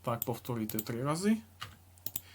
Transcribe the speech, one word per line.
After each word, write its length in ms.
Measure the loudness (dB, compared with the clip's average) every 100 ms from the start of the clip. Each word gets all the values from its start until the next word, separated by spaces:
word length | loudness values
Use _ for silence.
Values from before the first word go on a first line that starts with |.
Так, 180 | -2 0
повторити 580 | 0 -2 -2 -2 0 -2
три 260 | -2 0
рази 340 | 0 4 4 4 0 -14 -14 -16 -20 -14 -8 -8 -10